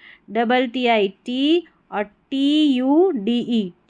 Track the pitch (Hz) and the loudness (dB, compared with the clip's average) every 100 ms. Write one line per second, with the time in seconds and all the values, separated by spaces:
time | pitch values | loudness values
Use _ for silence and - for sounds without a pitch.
0 | - - - 208 233 254 254 254 247 226 | -20 -20 -10 -4 0 0 -2 -2 0 0
1 | 190 - - 247 277 339 330 _ _ 202 | 0 -4 -10 -2 0 0 -2 _ _ -8
2 | 208 _ _ 269 277 302 302 254 262 294 | -8 _ _ -4 0 2 2 2 2 4
3 | 381 277 196 240 - 233 185 - | 2 0 -2 -2 -2 -2 -2 -8